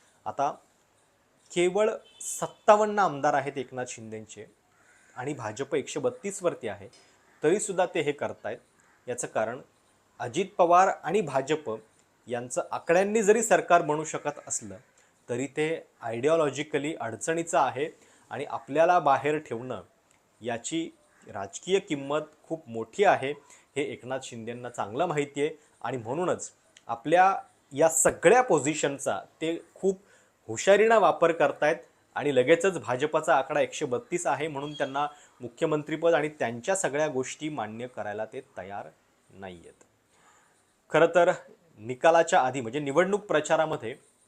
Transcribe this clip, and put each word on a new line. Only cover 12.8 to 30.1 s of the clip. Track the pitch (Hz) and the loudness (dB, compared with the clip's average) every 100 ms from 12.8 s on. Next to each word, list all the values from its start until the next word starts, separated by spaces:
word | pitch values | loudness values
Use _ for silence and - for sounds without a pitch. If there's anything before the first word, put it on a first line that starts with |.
| - 170 202 220 | 2 2 2 2
जरी | 196 214 | 4 4
सरकार | - 175 - 175 | 4 2 4 4
बनू | 156 151 | 4 -2
शकत | 156 143 147 - - | -4 -6 -6 -8 -8
असलं, | - 110 95 _ _ _ _ - | -10 -10 -16 _ _ _ _ -8
तरी | 123 135 | -6 -6
ते | 131 156 160 - _ | -4 -4 -4 -8 _
आयडिओलॉजिकली | 117 117 135 165 147 131 147 147 147 160 | -8 -2 2 2 2 -2 -4 -4 -4 -6
अडचणीचं | 117 110 - 165 165 175 | -8 -6 -4 -4 0 2
आहे | 131 123 156 - _ _ _ | 2 0 -6 -8 _ _ _
आणि | 113 | -10
आपल्याला | 139 113 - 143 170 180 | -8 -10 -4 2 4 4
बाहेर | 147 131 143 151 | 4 2 2 -4
ठेवणं | 151 117 127 107 87 _ _ _ _ _ | -4 -10 -8 -12 -14 _ _ _ _ _
याची | 113 117 - 165 165 - _ _ - | -8 -8 -6 -6 -6 -10 _ _ -16
राजकीय | 104 98 - - 190 | -12 -12 -12 -2 -2
किंमत | 185 147 139 151 151 _ | 0 -6 -2 -4 -4 _
खूप | _ 165 - | _ -10 -8
मोठी | 113 113 - | -10 -8 2
आहे, | 196 135 131 143 - - _ - | 4 4 0 -8 -14 -20 _ -6
हे | |
एकनाथ | 143 120 120 131 | -6 -8 -10 -10
शिंदेंना | 131 117 113 120 120 | -10 -12 -12 -12 -12
चांगलं | - 104 117 175 | -8 -6 -2 -2
माहिती | 147 143 143 | -2 -4 -4
आहे. | 151 156 _ _ | -4 -6 _ _
आणि | 117 127 | -8 -8
म्हणूनच | 110 143 180 117 - - _ _ - | -6 -4 -2 -4 -6 -18 _ _ -10
आपल्या | 117 147 170 185 196 - _ _ | -8 2 4 6 2 -6 _ _
या | 135 160 | 2 2
सगळ्या | - 165 - 170 247 | 4 2 4 6 6
पोझिशनचा | 254 165 131 156 151 139 135 98 - _ | 6 2 0 -2 -2 -2 -4 -4 -6 _
ते | 160 165 - | -6 -6 -10
खूप | - 190 190 _ | -4 -2 -2 _